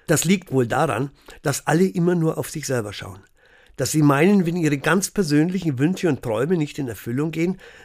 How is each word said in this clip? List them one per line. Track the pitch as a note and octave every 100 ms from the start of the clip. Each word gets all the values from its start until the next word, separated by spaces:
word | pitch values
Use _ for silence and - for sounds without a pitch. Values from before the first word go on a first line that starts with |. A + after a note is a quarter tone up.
| -
Das | D3
liegt | D#3+ G3 -
wohl | C3 A#2
daran, | A#2+ D#3 A2 C3+ - - -
dass | D3 - -
alle | D#3+ F#3+
immer | F#3 F3
nur | F3 D#3+ D3+
auf | -
sich | D#3 C#3
selber | B2+ G#2
schauen. | - G2+ F#2+ - _ _ _ _ -
Dass | B2+
sie | D#3
meinen, | D3 C#3 F3+ G3+ E3
wenn | F3
ihre | D3+ C#3+
ganz | D#3 F#3 -
persönlichen | - D#3+ D3 E3+ F#3 D#3+ B2+
Wünsche | D#3 F#3 F3
und | C3
Träume | C3 G#2+ D3+ F3
nicht | D3 -
in | C3
Erfüllung | G#2+ A#2 B2+ D#3+
gehen, | D#3+ F3 F#3 - -